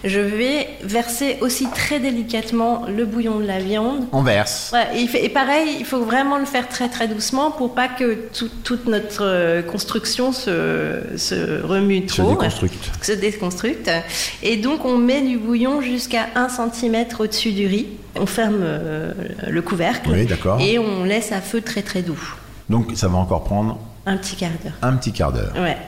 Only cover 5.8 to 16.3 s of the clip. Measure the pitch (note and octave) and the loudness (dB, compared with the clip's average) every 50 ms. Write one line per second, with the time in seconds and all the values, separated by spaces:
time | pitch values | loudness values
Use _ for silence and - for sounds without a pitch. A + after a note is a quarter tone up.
5.8 | A#3 - C4+ B3+ A#3 A3 A#3 C4 C#4 C#4 C#4+ C#4+ C#4 C4+ - B3 B3 B3 - - | -4 -2 -2 0 0 2 2 2 4 2 2 0 0 0 0 -2 -2 -2 -4 -2
6.8 | B3+ A#3+ - - A#3 G#3+ A3 G#3+ - - B3+ C4 D4 D#4 D4+ D#4 B3+ A#3+ B3 C4 | -2 -2 0 -2 -2 -2 0 -2 -2 0 0 2 2 0 0 0 -2 -2 0 0
7.8 | B3+ B3+ B3+ - B3+ A#3 A3 - A3 - - - A#3 A3 - - - - B3 A#3+ | 0 0 0 0 0 0 0 0 -4 -8 -6 -6 -6 -6 -6 -8 -4 -2 -2 0
8.8 | A#3+ A#3+ A3 G#3 G3+ G#3 - - G3+ G3 F#3 F3+ F3 E3 E3+ F3 E3+ E3+ - G3 | 0 2 0 0 0 -2 -4 0 0 2 4 4 4 4 4 2 0 -2 -4 -4
9.8 | - - - A3 - - - - B3 C4+ B3+ B3+ - G#3 E3+ E3 D#3+ D#3+ D#3+ D#3+ | -4 -2 -2 -2 -2 -2 0 2 2 0 0 0 -2 0 0 2 2 2 0 0
10.8 | D#3 D#3 D3+ - - - - E3+ - - F#3 F3 E3 - D#3 D3+ E3 D#3 F#3+ G3 | 0 -2 -2 -4 -4 -6 -6 -4 -2 -2 0 0 0 0 -2 -2 0 0 2 4
11.8 | G3+ G3+ G3 F#3 F#3 F#3 - - F#3 A3 D4+ F#4+ - - - - G2+ F2+ - - | 4 4 4 2 2 0 0 2 4 4 4 4 2 0 0 0 0 -2 -2 -4
12.8 | - - - - - - G#3+ F#3+ F#3 G#3+ G3+ G#3 F#3 F3+ F3+ F3 - A#3 D#4+ - | -6 -6 -4 -4 -2 -2 0 0 0 -2 -2 0 -4 -4 -4 -2 -2 -2 -2 -2
13.8 | - F#3 E3 E3 E3+ - - - - - - - - G#3+ A#3 G#3 G#3 B3+ D#4 D#4 | -2 0 0 0 -2 -4 -6 -4 -4 -6 -6 -2 0 0 0 2 2 0 0 0
14.8 | - B3+ B3 A#3+ A#3+ B3 B3+ C#4+ C4+ C4 B3 A#3 G#3+ A3+ A#3+ A3+ A#3+ C4 C#4+ D4 | 0 2 4 4 6 6 4 4 2 2 0 0 0 2 2 4 4 2 2 0
15.8 | C4 B3 B3 B3 A#3+ - B3 A3+ A3 A#3 | 0 0 -2 -2 -2 -2 0 -2 -2 0